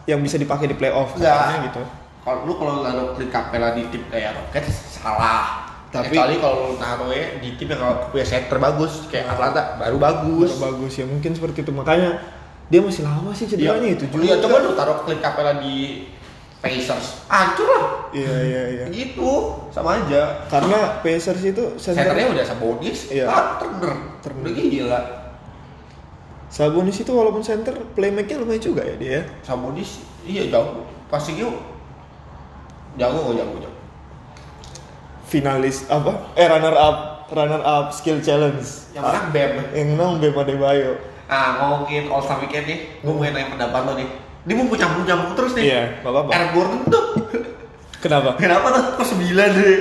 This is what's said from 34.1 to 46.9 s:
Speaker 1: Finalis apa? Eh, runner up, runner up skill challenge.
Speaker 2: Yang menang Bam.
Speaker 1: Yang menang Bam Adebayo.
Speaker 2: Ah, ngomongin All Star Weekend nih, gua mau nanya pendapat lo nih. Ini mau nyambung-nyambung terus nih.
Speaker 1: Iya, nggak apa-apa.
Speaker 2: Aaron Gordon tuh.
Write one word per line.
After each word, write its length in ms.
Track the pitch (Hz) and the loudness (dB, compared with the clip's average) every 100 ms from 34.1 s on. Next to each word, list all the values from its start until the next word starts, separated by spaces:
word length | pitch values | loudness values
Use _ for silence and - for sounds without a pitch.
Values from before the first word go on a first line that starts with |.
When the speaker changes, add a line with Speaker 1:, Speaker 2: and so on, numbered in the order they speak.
| - - - - - - - - - - - | -20 -20 -20 -20 -18 -18 -18 -18 -20 -20 -20
Speaker 1:
Finalis 640 | - 151 139 135 135 131 - | -2 0 2 2 2 -2 0
apa? 460 | 151 147 214 - | 0 2 -2 -4
Eh, 100 | - | 4
runner 300 | 170 160 160 | 6 6 6
up, 240 | 151 151 151 - - - | 6 6 4 -4 -12 -6
runner 320 | 156 147 156 | 0 0 2
up 320 | 147 147 143 | 2 2 0
skill 240 | - 165 151 | -2 0 0
challenge. 720 | 151 143 147 135 120 - - | 2 2 2 0 -8 -12 -14
Speaker 2:
Yang 120 | 143 131 | -4 0
menang 220 | - 160 | 0 0
Bam. 220 | 151 160 - 147 | 0 0 0 -4
Speaker 1:
Yang 160 | 151 147 | -2 0
menang 200 | 151 180 170 | 2 2 2
Bam 180 | 147 143 | 2 2
Adebayo. 540 | 139 139 139 143 131 - - - - | 0 2 4 4 2 -2 -8 -16 -2
Speaker 2:
Ah, 360 | 135 131 127 | 2 2 2
ngomongin 480 | 143 143 139 147 147 | 0 0 -2 -4 -2
All 100 | 139 | -2
Star 220 | 135 139 | -2 -4
Weekend 240 | 143 147 147 | -4 -6 -4
nih, 140 | 165 - - | -8 -10 -8
gua 140 | 147 | -4
mau 80 | 151 | 0
nanya 220 | 147 135 135 | 0 -2 -6
pendapat 340 | 131 117 127 | -4 -2 -2
lo 100 | 131 131 | -2 -4
nih. 140 | 127 - - - | -6 -10 -16 -14
Ini 120 | - 220 | -2 0
mau 180 | 247 | 2
nyambung-nyambung 600 | 220 175 160 185 175 165 - | 2 2 2 2 2 2 0
terus 160 | 254 | 0
nih. 100 | 247 143 | 2 4
Speaker 1:
Iya, 140 | 127 117 - | 4 0 -4
nggak 80 | 131 | 0
apa-apa. 220 | 131 147 | 0 2
Speaker 2:
Aaron 180 | 170 170 | 2 4
Gordon 300 | 170 190 233 | 2 2 0
tuh. 180 | 254 | 4